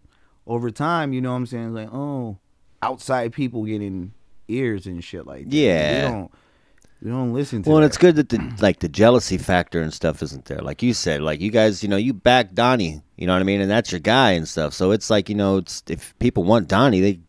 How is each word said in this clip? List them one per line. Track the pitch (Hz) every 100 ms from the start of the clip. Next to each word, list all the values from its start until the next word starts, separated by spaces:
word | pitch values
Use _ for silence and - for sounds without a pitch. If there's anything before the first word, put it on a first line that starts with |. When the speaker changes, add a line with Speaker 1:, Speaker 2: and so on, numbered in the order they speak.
| _ _ _ _ -
Speaker 1:
over | 117 120
time, | 110 156 170 143
you | 127
know | 127
what | 127
I'm | 120
saying, | 120 113
like, | 113 107
oh, | 127 143 139 117 98 _ _ _ -
outside | 120 131 - 127 117
people | 147 127 120
getting | 107 107 101 95 92 - _ - -
ears | 120 123 98 95
and | 87
shit | - 90 67
like | 67 71
that. | 151
Speaker 2:
Yeah. | 123 82 76 71 95
Speaker 1:
We |
don't, | 107 90 _ _ _ _ _ _ -
we | 110
don't | 127 123
listen | 123 143 113
to | 151
Speaker 2:
Well, | 156
and |
Speaker 1:
that. | 151
Speaker 2:
it's | -
good | 180 151
that | 139
the, | 113 - -
like, | 104 -
the | 85
jealousy | 73 113 123 - 92
factor | - 90 85 85
and | 78
stuff | - 82 78
isn't | 78 67
there. | - 69
Like | 69 73
you | 123
said, | 110 85 73
like, | 78 76
you | 101
guys, | 110 110 92
you | 101
know, | 98
you | 120
back | 104 123 127 98
Donnie, | 90 123 123 85 76 - -
you | 87
know |
what | 92
I |
mean? | 95 101
And | 95
that's | 110 -
your | 87
guy | 87 127 120
and | 87 78
stuff. | 82 76
So | - 92
it's | 107 -
like, | 107 98
you |
know, | 104 98 95
it's, | - - -
if | 80 - -
people | 120 104
want | 90 117 80
Donnie, | 98 135 95
they, | 98 87